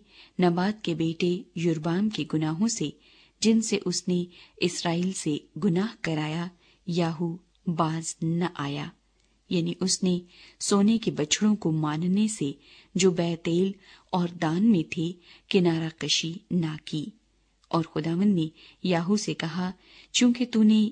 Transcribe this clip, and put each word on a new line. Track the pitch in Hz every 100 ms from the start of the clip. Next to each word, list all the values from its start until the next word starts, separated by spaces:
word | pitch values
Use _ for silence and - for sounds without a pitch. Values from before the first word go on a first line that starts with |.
| _ - - -
نبات | 180 175 190 214
کے | - 160
بیٹے | 165 160 180 180 - 175
یربام | 170 156 165 175 214
کے | 214 147
گناہوں | 156 156 160 226
سے، | - 147 - _ _ _ -
جن | 214 226
سے | 220 202 -
اس | 175 -
نے | 180 175 - - -
اسرائیل | 175 - 175 170 185
سے | 185 160 147 - 156
گناہ | 196 170 220 -
کرایا، | 165 156 151 160 175 - _ _ -
یاہو | 170 165 160 170 170 _ _ -
باز | 160 160 160 165 -
نہ | 165 170 170
آیا، | - 143 147 160 - _ _ _ _ -
یعنی | 185 170 165
اس | 185 -
نے | 185 175 180 - - -
سونے | - 202 202 226
کے | 208
بچڑوں | 143 151 - 214 208
کو | 165
ماننے | 156 156 151 180 196 214
سے | - 143 139 - - _ 175
جو | 185
بیتیل | 175 170 165 175 170 196 196 - - -
اور | 180 175
دان | 175 160 170 226
میں | 185 151
تھے | 165 165 180 - - -
کنارہ | 196 175 165 160 -
کشی | 147 - 165 175 -
نہ | 175 160 156 -
کی۔ | 156 175 - _ _ _ _ -
اور | 165
خداوند | 160 160 160 170 208 185
نے | 156 - - _
یاہو | 180 170 170 208
سے | 190
کہا، | 151 165 170 180 - _ - -
"چونکہ | - 247 240 247
تو | 220
نے | 214 214 208